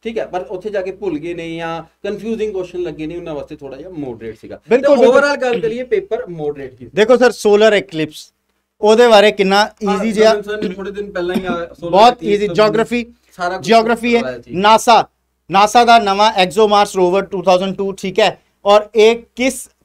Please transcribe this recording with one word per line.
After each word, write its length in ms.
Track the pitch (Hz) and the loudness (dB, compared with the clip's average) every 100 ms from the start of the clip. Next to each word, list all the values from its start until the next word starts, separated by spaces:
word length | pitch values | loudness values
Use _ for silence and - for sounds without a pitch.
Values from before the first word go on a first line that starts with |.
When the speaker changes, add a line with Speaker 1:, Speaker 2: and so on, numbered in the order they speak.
Speaker 1:
ਠੀਕ 140 | 226 226 | -10 -8
ਹੈ, 80 | - | -8
ਪਰ 160 | 180 | -8
ਉੱਥੇ 280 | 190 185 214 | -10 -12 -8
ਜਾ 120 | 202 | -8
ਕੇ 100 | 190 | -8
ਭੁੱਲ 260 | 190 202 151 | -8 -8 -8
ਗਏ 160 | 165 | -8
ਨੇ 220 | 170 165 165 | -10 -10 -10
ਜਾਂ 280 | 165 165 160 _ | -10 -10 -14 _
ਕਨਫਿਊਜ਼ਿੰਗ 500 | 202 202 214 226 214 | -12 -10 -8 -6 -6
ਕੁਐਸਚਨ 280 | 190 175 180 | -6 -10 -8
ਲੱਗੇ 260 | 170 147 156 | -10 -8 -12
ਨੇ, 100 | 175 | -12
ਉਹਨਾਂ 180 | 170 147 | -12 -12
ਵਾਸਤੇ 200 | 135 151 | -12 -16
ਥੋੜ੍ਹਾ 220 | 135 135 | -16 -16
ਜਿਹਾ 120 | 175 | -16
ਮੋਡਰੇਟ 500 | 170 131 110 113 107 | -12 -12 -12 -14 -16
ਸੀਗਾ। 220 | 101 98 - | -18 -14 -2
Speaker 2:
ਬਿਲਕੁਲ, 260 | 247 277 277 | 0 4 4
Speaker 1:
ਤੇ 60 | |
Speaker 2:
ਬਿਲਕੁਲ। 180 | 240 269 | 6 4
Speaker 1:
overall 220 | 285 269 | 2 -2
ਗੱਲ 180 | 247 214 | -4 -4
ਕਰੀਏ, 240 | 226 240 | -4 -6
ਪੇਪਰ 440 | 247 202 190 233 247 | -4 -4 -4 -8 -8
ਮੋਡਰੇਟ 500 | 170 147 143 127 120 | -10 -8 -8 -12 -16
ਸੀ। 120 | 120 160 | -8 -2
Speaker 2:
ਦੇਖੋ 220 | 220 254 | 2 4
ਸਰ, 140 | 247 | 4
ਸੋਲਰ 420 | - 214 208 220 | 2 2 4 4
ਐਕਲਿਪਸ, 600 | 202 - 156 151 - - _ _ _ _ _ | 2 -2 -6 -6 -8 -20 _ _ _ _ _
ਉਹਦੇ 260 | 214 220 240 | 2 4 6
ਬਾਰੇ 240 | 208 214 | 6 4
ਕਿੰਨਾ 380 | 202 190 202 214 - 202 | 2 0 2 0 -4 -4
Speaker 1:
ਹਾਂ, 80 | 190 | -2
Speaker 2:
ਈਜ਼ੀ 160 | 220 | -2
ਜਿਹਾ, 220 | 208 220 | 2 2
Speaker 1:
ਗਗਨ 80 | 214 | 2
ਸਰ 220 | 202 208 | -4 -8
ਨੇ 60 | 208 | -8
ਥੋੜ੍ਹੇ 220 | 190 196 | -8 -12
ਦਿਨ 200 | 196 202 | -12 -10
ਪਹਿਲਾਂ 240 | 180 175 185 | -8 -6 -4
ਹੀ, 60 | |
ਅ, 320 | 185 170 170 | -6 -8 -10
ਸੋਲਰ 180 | - 170 | -12 -2
Speaker 2:
ਬਹੁਤ 220 | 180 233 | 4 4
Speaker 1:
ਐਕਲਿਪਸ 200 | 240 220 | 2 -2
Speaker 2:
ਈਜ਼ੀ, 140 | 202 202 | -2 -2
ਜਿਓਗ੍ਰਾਫੀ, 680 | 175 214 214 220 240 233 _ _ | 0 0 0 -2 -4 -8 _ _
Speaker 1:
ਸਾਰਾ 260 | - 175 185 | -8 -8 -6
ਕੁਛ 80 | 147 | 2
Speaker 2:
ਜਿਓਗ੍ਰਾਫੀ 500 | 226 220 226 240 233 | 2 4 -2 0 -2
ਹੈ। 60 | |
Speaker 1:
ਕਰਵਾਇਆ 200 | 131 123 | -2 -10
ਸੀ। 140 | 117 160 | -10 0
Speaker 2:
ਨਾਸਾ, 520 | 208 220 247 214 - _ _ _ - | 4 4 4 2 2 _ _ _ -4
ਨਾਸਾ 340 | 185 208 247 240 | 0 2 4 6
ਦਾ 140 | 233 | 4
ਨਵਾਂ 320 | 202 196 214 208 185 | 4 2 2 2 0
ExoMars 460 | 180 214 202 202 190 | 2 2 2 0 0
ਰੋਵਰ 260 | 180 190 | 0 0
ਟੂ 220 | 190 196 | -4 -4
ਥਾਊਜ਼ੈਂਡ 320 | 180 180 190 190 | 0 0 0 -6
ਟੂ, 160 | 196 | -8
ਠੀਕ 280 | 190 196 190 | -6 -6 0
ਹੈ, 220 | 202 - _ _ 202 | 0 -2 _ _ 2
ਔਰ 240 | 208 208 226 | 2 2 2
ਇਹ 200 | 220 233 - - | 4 2 -6 -6
ਕਿਸ 340 | 254 - - _ | -4 -4 -12 _